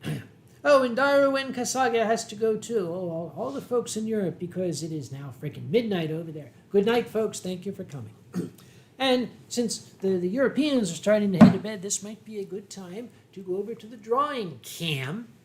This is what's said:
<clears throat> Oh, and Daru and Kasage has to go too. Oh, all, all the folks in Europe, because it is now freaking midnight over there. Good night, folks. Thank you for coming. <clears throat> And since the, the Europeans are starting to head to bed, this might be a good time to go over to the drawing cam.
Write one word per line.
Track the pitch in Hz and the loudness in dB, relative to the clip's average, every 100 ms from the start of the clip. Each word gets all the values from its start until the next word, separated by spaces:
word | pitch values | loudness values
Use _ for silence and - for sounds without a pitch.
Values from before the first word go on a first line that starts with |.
<clears throat> | - 147 - - - - | -4 -6 -8 -20 -20 -4
Oh, | 285 285 | 4 6
and | 254 | 6
Daru | 226 277 277 277 269 | 2 4 6 4 2
and | 269 254 | -2 -4
Kasage | 247 247 262 233 214 | -4 0 2 2 2
has | 220 - | 0 -2
to | 208 | -2
go | 220 214 | 0 0
too. | - 233 175 | -2 -2 -2
Oh, | 175 180 | -4 -4
all, | 165 170 - | -6 -6 -6
all | 240 | -6
the | 277 | -6
folks | - 247 233 214 | -2 -2 -2 -6
in | 220 | -2
Europe, | 220 185 170 | 0 -2 -4
because | 175 175 185 147 | -8 -4 -2 -2
it | 160 | -4
is | 156 123 | -6 -8
now | 135 139 120 | -10 -12 -10
freaking | 151 131 123 | -10 -8 0
midnight | 196 233 190 160 | 0 2 -2 -2
over | 156 165 | -4 -6
there. | 151 139 - - | -12 -14 -20 0
Good | 196 202 | 2 4
night, | 240 233 | 2 2
folks. | 214 214 - | -2 -2 -4
Thank | 185 185 202 | -8 -8 -8
you | |
for | 196 185 | -10 -10
coming. | 139 110 - - | -12 -12 -16 -10
<clears throat> | 185 - - - - - - | -8 -8 -10 -20 -20 -20 -4
And | 262 254 226 - - | 0 2 0 -8 -10
since | - 233 - | -4 -4 -4
the, | - - 190 190 | -12 -6 -2 0
the | 180 | 0
Europeans | 220 254 - 302 269 196 | 0 0 2 2 2 0
are | 165 | -2
starting | - 214 208 | 2 4 4
to | 180 | 10
head | - | 10
to | 190 | 10
bed, | 185 214 | -4 -8
this | 190 - | -6 -6
might | 202 226 - | -8 -16 -12
be | 214 | -10
a | |
good | 190 185 214 | -8 -10 -12
time | - 185 185 240 - - | -16 -14 -12 -14 -16 -20
to | - | -16
go | 190 185 | -6 -4
over | 208 | -4
to | 226 214 | -8 -12
the | 240 | -18
drawing | 208 240 294 269 196 131 | -2 0 0 -2 -6 -8
cam. | - - 170 143 131 190 240 - | -14 -6 -2 -2 -4 -6 -8 -18